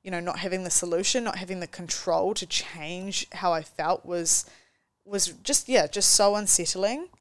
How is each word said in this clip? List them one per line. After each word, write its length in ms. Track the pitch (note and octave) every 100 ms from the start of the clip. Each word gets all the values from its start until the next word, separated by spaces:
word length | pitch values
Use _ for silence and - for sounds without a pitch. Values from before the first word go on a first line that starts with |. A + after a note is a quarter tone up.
you 60 | F#3+
know, 100 | F3
not 180 | F3 F3
having 260 | F#3 F#3
the 60 | F3+
solution, 540 | - F3 E3 G3 C4
not 120 | A3+ F#3
having 240 | F#3 F#3+
the 60 | E3
control 640 | - F3 - - E3 F#3
to 120 | G#3+ F3
change 800 | - - E3+ D3+ F3+ G3 F#3+ -
how 200 | E3+ F#3
I 100 | E3
felt 440 | D#3 - D#3 F#3 -
was, 420 | F3 E3 - - - _ _ _ _
was 240 | - G3+ F#3 -
just, 260 | - C#4 -
yeah, 180 | B3 D3+
just 260 | G3+ G3+
so 240 | - G3+ G#3
unsettling. 720 | G3+ - E3 F#3 G3+ C#4 F4+ _